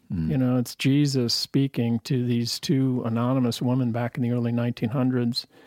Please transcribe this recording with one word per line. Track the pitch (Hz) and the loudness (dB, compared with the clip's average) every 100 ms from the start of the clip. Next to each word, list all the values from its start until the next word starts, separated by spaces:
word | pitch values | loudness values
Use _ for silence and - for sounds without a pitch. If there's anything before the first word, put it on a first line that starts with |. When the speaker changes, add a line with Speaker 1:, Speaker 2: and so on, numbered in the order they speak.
| - | -6
Speaker 1:
Mm. | - 156 | -4 0
Speaker 2:
You | 139 | 0
know, | 127 127 | 2 2
it's | 120 | 0
Jesus | - 135 139 147 135 117 | 0 2 4 2 2 0
speaking | - - 139 139 127 117 117 | -2 0 0 0 0 0 0
to | - 127 | 0 0
these | 123 120 117 - | 0 0 -2 -4
two | - 135 131 123 | 0 2 2 0
anonymous | 120 113 123 135 120 - | -2 0 0 2 0 0
women | 123 131 120 | 0 0 0
back | 117 120 - | -2 -4 -2
in | |
the | 120 | -2
early | 123 117 | 0 0
nineteen | 117 120 - 117 | 0 -2 -2 -2
hundreds. | 135 127 127 120 123 - - | 0 0 0 0 -2 -8 -14